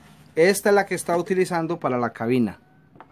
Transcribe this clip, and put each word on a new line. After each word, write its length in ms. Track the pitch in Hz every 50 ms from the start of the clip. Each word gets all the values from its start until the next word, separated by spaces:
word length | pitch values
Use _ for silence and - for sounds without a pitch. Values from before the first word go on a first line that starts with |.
| - - - - - - _
Esta 340 | 160 160 185 202 196 - 214
es 60 | 202
la 100 | 202 196
que 100 | 196 185
está 200 | 170 - - 170
utilizando 640 | 170 170 - 190 185 185 175 180 170 165 160 175 165
para 180 | - 139 127 123
la 140 | 120 113
cabina. 480 | - - 113 117 127 127 117 101 87 - _ _ _ _ _ _ _ - - -